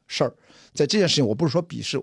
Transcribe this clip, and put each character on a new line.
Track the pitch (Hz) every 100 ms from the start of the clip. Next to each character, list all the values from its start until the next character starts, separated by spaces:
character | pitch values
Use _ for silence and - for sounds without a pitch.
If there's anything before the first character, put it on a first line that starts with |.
| -
事 | - 131
儿。 | - _ - -
在 | - 143
这 | 214
件 | 175
事 | -
情， | 120
我 |
不 | 110 160
是 |
说 | 165 170
鄙 | 113
视， | 110 139